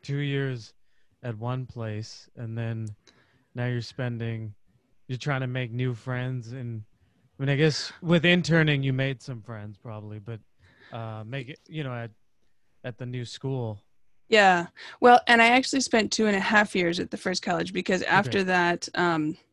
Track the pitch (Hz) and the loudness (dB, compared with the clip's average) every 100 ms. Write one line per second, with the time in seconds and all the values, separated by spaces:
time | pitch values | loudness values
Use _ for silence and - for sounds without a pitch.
0 | - 143 143 139 135 123 107 _ _ _ | -8 -4 -2 -2 -4 -6 -12 _ _ _
1 | _ _ 123 107 120 127 127 123 110 107 | _ _ -10 -8 -6 -6 -8 -8 -8 -8
2 | 110 - - - 113 113 113 113 107 107 | -10 -14 -20 -12 -10 -6 -6 -6 -8 -12
3 | _ _ _ _ _ 123 123 123 113 - | _ _ _ _ _ -6 -4 -4 -6 -6
4 | 123 117 117 113 107 - _ _ _ _ | -6 -4 -6 -6 -10 -14 _ _ _ _
5 | - 127 147 135 127 127 120 120 127 113 | -12 -8 -4 -4 -2 -4 -4 -2 -4 -4
6 | 127 123 127 127 110 131 120 113 104 _ | -6 -6 -4 -6 -8 -10 -10 -10 -12 _
7 | _ _ _ - 135 139 156 - - - | _ _ _ -4 0 4 4 2 -6 -6
8 | 165 170 175 180 147 165 151 143 135 131 | 2 4 6 4 4 4 4 2 2 0
9 | 135 135 - 117 104 110 104 101 120 107 | -2 -4 -10 -14 -12 -12 -14 -14 -14 -12
10 | 104 107 104 110 _ _ _ _ - 120 | -12 -14 -12 -14 _ _ _ _ -16 -12
11 | 113 110 107 135 120 160 - 156 135 120 | -10 -10 -10 -10 -12 -16 -14 -8 -8 -8
12 | 117 _ _ _ _ _ _ _ 127 - | -10 _ _ _ _ _ _ _ -14 -12
13 | 123 123 117 - 135 131 113 104 _ _ | -10 -8 -10 -8 -6 -4 -6 -8 _ _
14 | _ _ - 214 196 175 170 - - - | _ _ 0 6 6 4 0 -12 -16 4
15 | 247 240 - 233 226 254 - 269 - 233 | 8 8 8 6 8 6 2 -2 2 2
16 | 208 - 214 196 190 214 208 196 175 175 | 2 2 2 2 4 4 4 2 0 0
17 | 180 208 190 180 - 170 175 185 185 185 | -4 -6 -4 -4 -2 -2 -2 -4 -2 -2
18 | - 190 202 208 185 180 175 175 - - | 2 2 2 0 2 2 2 0 -4 -2
19 | 175 160 151 - _ | 0 0 -2 -6 _